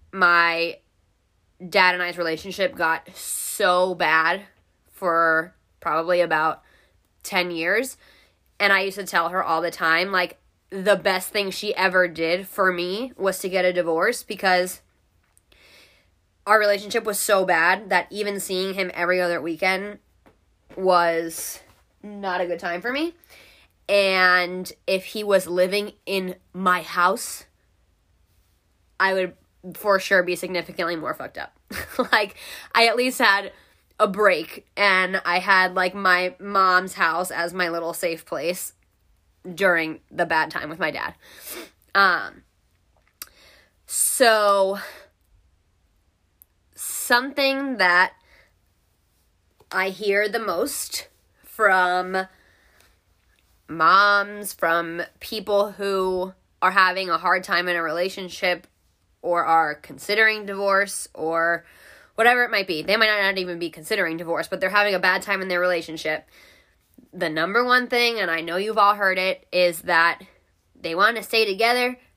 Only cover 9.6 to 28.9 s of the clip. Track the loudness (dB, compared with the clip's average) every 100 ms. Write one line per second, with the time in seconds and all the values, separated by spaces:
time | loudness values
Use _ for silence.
9.6 | -2 -2 0 2 2 0 -2 -6 _ _
10.6 | _ -2 0 2 2 -2 -2 -4 -4 -6
11.6 | -6 -2 2 2 0 -2 -2 -2 -4 -2
12.6 | 0 0 -4 -6 -8 -4 -4 -2 -2 0
13.6 | 0 0 0 0 0 -2 -8 -4 2 2
14.6 | 0 -6 _ _ _ _ _ _ _ _
15.6 | _ -20 _ _ _ _ _ _ 2 4
16.6 | 4 0 -2 -4 -2 -2 2 2 4 4
17.6 | 4 2 0 -2 -2 -6 -6 -6 -4 -4
18.6 | -4 -4 -6 -2 0 0 0 -2 -6 -2
19.6 | -2 -2 -6 -14 _ _ _ _ _ _
20.6 | _ -4 2 4 2 0 -4 -8 -12 -14
21.6 | -20 _ _ _ -18 -10 -6 -4 -4 -4
22.6 | -6 -6 -6 -4 -4 -8 _ -20 -20 _
23.6 | _ _ 0 2 4 4 6 4 2 -4
24.6 | -10 -8 -2 -2 -2 -6 2 2 2 0
25.6 | 2 0 -4 -10 -6 -4 -4 -10 _ -2
26.6 | 0 0 0 2 2 2 -4 -12 -18 _
27.6 | _ _ _ _ _ _ _ _ _ _
28.6 | _ _ _